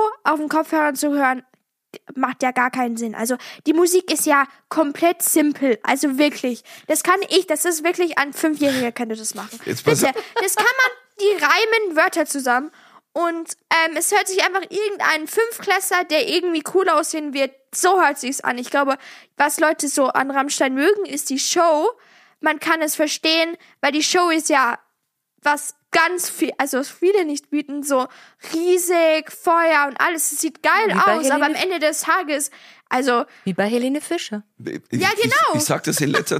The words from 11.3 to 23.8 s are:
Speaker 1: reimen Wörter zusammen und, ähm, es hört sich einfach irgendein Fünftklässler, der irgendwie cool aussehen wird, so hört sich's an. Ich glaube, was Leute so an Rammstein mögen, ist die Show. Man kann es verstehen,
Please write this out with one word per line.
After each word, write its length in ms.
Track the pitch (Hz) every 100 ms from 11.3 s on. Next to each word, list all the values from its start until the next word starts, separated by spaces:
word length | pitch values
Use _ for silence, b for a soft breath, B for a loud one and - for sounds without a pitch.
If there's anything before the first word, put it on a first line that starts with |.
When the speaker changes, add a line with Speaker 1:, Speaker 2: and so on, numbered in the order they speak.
| 370
Speaker 1:
reimen 540 | 294 349 453 453 415 302
Wörter 300 | 359 339 294
zusammen 440 | 285 254 240 311 b b b _
und, 400 | 302 339 330 330 - _ 330 320
ähm, 100 | 302
es 160 | -
hört 160 | 403 381
sich 160 | 370
einfach 180 | 359 381 349
irgendein 580 | 381 415 392 - 311 311
Fünftklässler, 800 | - 466 - - 392 - 359
der 240 | 349 311 -
irgendwie 340 | 349 349 330 -
cool 140 | 381 370
aussehen 420 | 311 320 320 294
wird, 200 | 269 269 - _
so 260 | - 370 370
hört 180 | 302 294
sich's 240 | 247 277
an. 160 | - 247
Ich 120 | 247
glaube, 260 | 285 277 262 B B B -
was 200 | 294 294
Leute 300 | 311 320 285
so 200 | 294 254
an 220 | - 269
Rammstein 440 | 277 277 - 277
mögen, 320 | 262 320 415 330
ist 240 | 277 -
die 80 | 269
Show. 480 | - 349 339 302 392 494 b b b b
Man 200 | 311 302
kann 220 | 320 330
es 120 | 302 -
verstehen, 600 | 311 - 320 320 330 339 b b